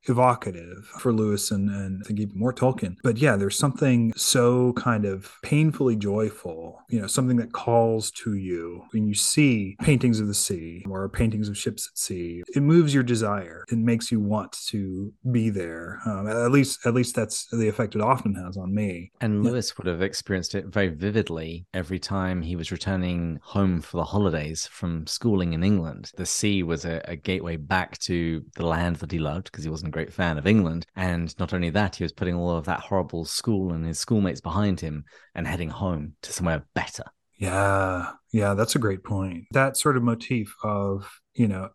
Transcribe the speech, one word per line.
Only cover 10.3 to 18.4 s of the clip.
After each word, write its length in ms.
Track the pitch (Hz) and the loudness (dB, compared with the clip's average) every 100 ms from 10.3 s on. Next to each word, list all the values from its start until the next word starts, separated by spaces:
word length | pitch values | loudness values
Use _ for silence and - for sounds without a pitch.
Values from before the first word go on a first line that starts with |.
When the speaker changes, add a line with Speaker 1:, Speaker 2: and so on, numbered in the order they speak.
Speaker 1:
sea 500 | 101 - 92 82 87 98 | -2 -2 -4 -8 -10 -8
or 180 | 95 98 | -6 -4
paintings 420 | - 117 107 104 | 0 0 2 -4
of 60 | 101 | -4
ships 320 | - 104 - | -6 -6 -10
at 120 | - | -8
sea. 420 | - 92 85 85 87 143 | -6 -6 -6 -8 -2 2
It 60 | |
moves 340 | 143 170 151 139 | 6 8 8 4
your 80 | |
desire. 600 | 123 117 110 101 87 82 - | 4 2 2 0 -4 -14 -4
It 80 | 117 | 2
makes 340 | 113 117 - | 4 2 2
you 80 | 113 | 0
want 340 | 104 107 - - - | 2 0 -2 -10 -6
to 440 | 107 98 92 101 - 123 | -4 -4 -6 -8 -6 0
be 200 | 120 110 | 2 2
there. 500 | 98 85 82 85 98 113 | 0 -6 -8 -12 -6 -4
Um, 200 | 98 104 | -4 -2
at 220 | 113 120 | 2 4
least, 340 | 139 131 - 123 | 4 4 0 0
at 80 | 120 | 2
least 180 | 123 | 2
that's 320 | - 110 - - | 0 -2 -4 -4
the 160 | 117 110 | 0 0
effect 260 | 104 110 | 0 -2
it 80 | 107 | 0
often 320 | 107 127 107 | 2 2 0
has 240 | 95 | -2